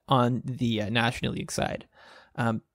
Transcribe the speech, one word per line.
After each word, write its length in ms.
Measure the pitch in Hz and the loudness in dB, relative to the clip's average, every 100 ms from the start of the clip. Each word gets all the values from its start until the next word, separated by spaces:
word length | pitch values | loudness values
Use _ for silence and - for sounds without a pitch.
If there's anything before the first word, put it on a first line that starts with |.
| - | 2
on 340 | 131 120 123 | 4 4 0
the, 380 | 131 120 120 110 | -4 -2 0 0
uh, 60 | 107 | 0
National 420 | 117 117 - 120 | 2 0 0 -4
League 200 | 127 151 | -4 -6
side. 340 | - - - - - - - - | -2 -2 -4 -12 -20 -20 -20 -12
Um, 280 | - 117 110 - | -2 0 0 -6